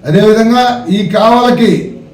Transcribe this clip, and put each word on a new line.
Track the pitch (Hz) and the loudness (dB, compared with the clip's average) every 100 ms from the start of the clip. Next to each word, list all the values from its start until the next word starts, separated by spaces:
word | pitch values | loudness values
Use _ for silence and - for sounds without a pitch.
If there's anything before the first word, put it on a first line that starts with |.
| - | 0
అదేవిధంగా | 170 214 220 226 247 247 240 - 202 | 2 2 2 2 0 0 -4 -4 -4
ఈ | 190 202 | -2 0
కావలికి | 220 240 247 - 220 156 - - - | 2 2 0 2 0 0 -6 -16 -20